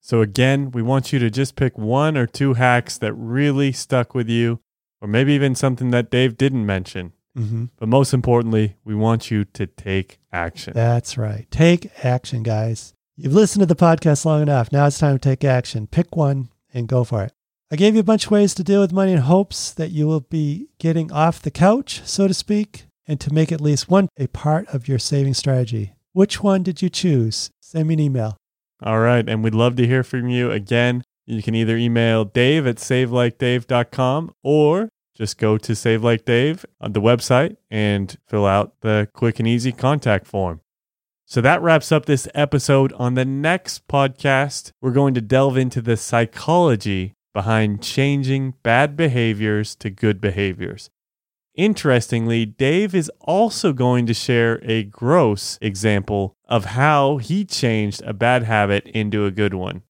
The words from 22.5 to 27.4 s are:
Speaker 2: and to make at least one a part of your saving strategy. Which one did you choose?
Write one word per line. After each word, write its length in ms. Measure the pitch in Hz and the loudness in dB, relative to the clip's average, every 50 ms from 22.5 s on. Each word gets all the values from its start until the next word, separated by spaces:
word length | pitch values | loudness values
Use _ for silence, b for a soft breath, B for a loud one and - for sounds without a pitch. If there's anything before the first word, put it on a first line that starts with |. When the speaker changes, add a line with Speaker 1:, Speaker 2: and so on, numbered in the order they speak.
| 208 208 214 - - - - _ _ _ _ | -2 -2 -2 -4 -10 -20 -20 _ _ _ _
Speaker 2:
and 140 | - 151 139 | -6 -6 -4
to 140 | - 143 143 | -4 -2 0
make 180 | 156 160 151 | 0 2 0
at 80 | 170 156 | -2 -2
least 300 | 147 151 147 139 - - | 0 0 0 0 0 2
one 180 | 175 196 196 - _ | 2 2 2 0 _
a 100 | - 139 | -6 -6
part 400 | 123 - - - 147 156 165 208 - | -6 -6 -4 -2 0 0 0 -2 -4
of 180 | - 139 117 | -8 -8 -4
your 120 | 139 135 120 | -2 -4 -2
saving 340 | - - 147 143 139 135 131 | -2 -2 -2 0 0 0 -2
strategy. 600 | - - 143 131 127 127 110 113 110 104 98 _ _ _ _ _ | -2 -2 0 0 0 0 -2 -4 -6 -6 -8 _ _ _ _ _
Which 280 | 180 196 202 - - | 0 0 0 0 -2
one 220 | 196 202 196 190 180 | 0 0 0 0 0
did 180 | 190 170 - | -4 -4 -2
you 80 | 185 180 | -4 -4
choose? 600 | - - - 185 151 127 113 110 107 - | -4 -2 0 0 2 2 0 0 -4 -6